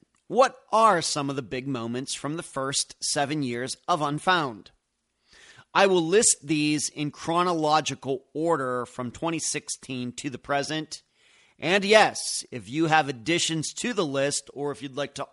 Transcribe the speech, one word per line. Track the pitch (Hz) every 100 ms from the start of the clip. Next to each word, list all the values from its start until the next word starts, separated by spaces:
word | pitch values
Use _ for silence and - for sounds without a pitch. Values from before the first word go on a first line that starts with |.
| _ _ -
what | 208 262 - -
are | 214 220 180
some | - 151 139
of | 139
the |
big | 117 127 131
moments | 131 117 120 139
from | - 143 160
the |
first | - - 135 139 - -
seven | - 151 139 156
years | 131 120 127 - -
of | 170
Unfound? | 147 147 - 180 143 104 - _ _ _ _ _ _ - - - -
I | 165 202
will | 185 160
list | 196 233 -
these | 143 156 151 151 -
in | - 147
chronological | - - 170 180 170 151 156 143 135 127 135 _
order | 147 165 160 131 123 120
from | - 123
twenty | - 165 165
sixteen | - 151 - - - 127 123
to | 123 147
the | 120
present. | - 143 139 156 156 - _ _ _ _ _ _
And | 151 196
yes, | 196 214 170 107 - - -
if | 127 98
you | 143 160
have | 160 139
additions | 127 110 170 - 160 143 -
to | 226
the | 240 160
list, | 139 139 143 -
or | - 143
if | 135
you'd | 139 131
like | 139 -
to | -